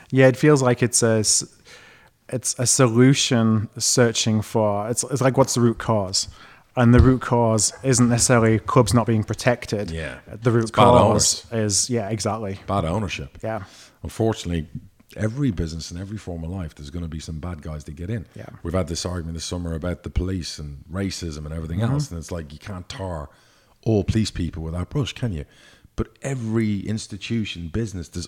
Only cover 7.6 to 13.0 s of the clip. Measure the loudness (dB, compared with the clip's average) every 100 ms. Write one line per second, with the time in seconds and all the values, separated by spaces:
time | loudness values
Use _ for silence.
7.6 | 0 -2 0 2 2 2 4 4 4 2
8.6 | 2 2 4 2 2 0 -2 -2 -2 -2
9.6 | -4 -6 -6 -8 -8 -12 -16 -4 2 2
10.6 | 2 6 8 8 6 4 0 -2 -4 -2
11.6 | 0 0 -2 -4 -4 -4 -4 -4 -6 -8
12.6 | -4 -2 0 -2